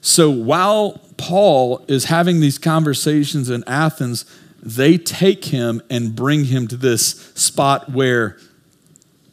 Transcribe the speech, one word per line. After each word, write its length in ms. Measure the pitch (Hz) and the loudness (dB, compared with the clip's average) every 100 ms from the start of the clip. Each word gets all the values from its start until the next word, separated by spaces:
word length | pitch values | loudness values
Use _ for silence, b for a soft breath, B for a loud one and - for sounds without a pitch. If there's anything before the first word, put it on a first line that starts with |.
So 300 | - - 156 | 0 4 4
while 720 | 127 113 160 190 214 202 - - - | 2 0 0 2 2 -2 -6 -18 -14
Paul 680 | - 180 202 139 123 127 - | -2 2 4 4 2 -2 -2
is 160 | 135 | -2
having 360 | - 165 175 170 | 0 0 2 2
these 160 | 147 135 | 2 0
conversations 920 | 165 160 156 131 156 151 143 151 131 | -2 0 0 -2 0 0 0 -4 -4
in 140 | 120 - | -6 -4
Athens, 580 | 135 156 - 127 120 - B B B | -2 -2 -2 -6 -6 -10 B B B
they 340 | 113 113 139 175 | -10 2 4 4
take 500 | - - 190 196 - | 0 0 0 0 -2
him 360 | 131 120 113 - | -4 -2 -4 -6
and 260 | 123 117 110 | -6 -6 -4
bring 300 | 131 151 135 | -2 0 0
him 220 | 131 113 | -2 -4
to 80 | 120 | -2
this 560 | 131 113 - - - | 0 0 -2 -6 -12
spot 560 | - - - 139 135 - | -6 -4 0 0 0 -4
where 480 | 131 131 120 107 - b b b _ _ _ _ _ _ | -2 0 0 -2 -8 b b b _ _ _ _ _ _